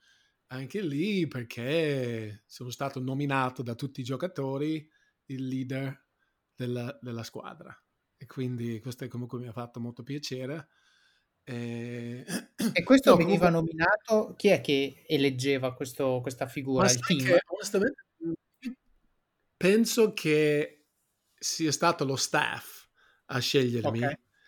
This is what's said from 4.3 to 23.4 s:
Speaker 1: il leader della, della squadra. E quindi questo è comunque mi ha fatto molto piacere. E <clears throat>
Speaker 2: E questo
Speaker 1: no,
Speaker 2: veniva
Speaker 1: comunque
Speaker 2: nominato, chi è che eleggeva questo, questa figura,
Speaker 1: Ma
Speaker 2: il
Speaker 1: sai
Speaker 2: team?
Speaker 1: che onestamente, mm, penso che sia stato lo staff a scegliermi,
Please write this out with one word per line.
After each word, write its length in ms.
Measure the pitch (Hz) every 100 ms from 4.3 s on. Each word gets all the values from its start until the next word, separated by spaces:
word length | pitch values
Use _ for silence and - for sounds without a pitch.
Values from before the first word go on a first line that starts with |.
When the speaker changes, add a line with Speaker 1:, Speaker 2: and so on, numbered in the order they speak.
| 180 135 135 151 156 151 _ _ _ -
Speaker 1:
il 200 | 131 131
leader 600 | 131 127 135 139 135 _ _ _ _ _
della, 420 | - 123 120 120 -
della 220 | 127 117
squadra. 540 | 113 - - - - - _ _ _ _
E 100 | 120
quindi 540 | - 127 120 117 110
questo 240 | 127 120
è 40 | 131
comunque 300 | 120 120 123
mi 80 | 120
ha 60 |
fatto 260 | 123 120 123
molto 240 | 120 117
piacere. 680 | 117 143 - 127 127 160 - _ _ _ _ _ _ _
E 800 | - 120 120 117 120 120 120 123 -
<clears throat> 460 | - - - 226
Speaker 2:
E 100 | 180
questo 280 | 175 269 285
Speaker 1:
no, 60 | 180
Speaker 2:
veniva 340 | 170 185 175
Speaker 1:
comunque 220 | 165 165
Speaker 2:
nominato, 600 | 160 170 214 - 214 - -
chi 120 | 202
è 120 | 156
che 440 | 123 139 139 - -
eleggeva 680 | 151 139 127 135 135 127
questo, 460 | 123 135 - 135 127
questa 240 | 127 131 131
figura, 380 | 147 135 131 123
Speaker 1:
Ma 40 |
Speaker 2:
il 80 | 123
Speaker 1:
sai 180 | - 156
Speaker 2:
team? 120 | 131
Speaker 1:
che 120 | 175 -
onestamente, 580 | 175 196 196 233 - _ _ 330
mm, 60 | 330 _ _ 262 254 _ _ _ _ _ _ _ -
penso 560 | 180 214 226 - 214
che 720 | - 156 151 151 147 151 - _ _ _ _ _
sia 380 | _ - - 160
stato 320 | - 170 165
lo 120 | 135 135
staff 720 | - 151 123 127 - - - _ _ _ -
a 120 |
scegliermi, 640 | 127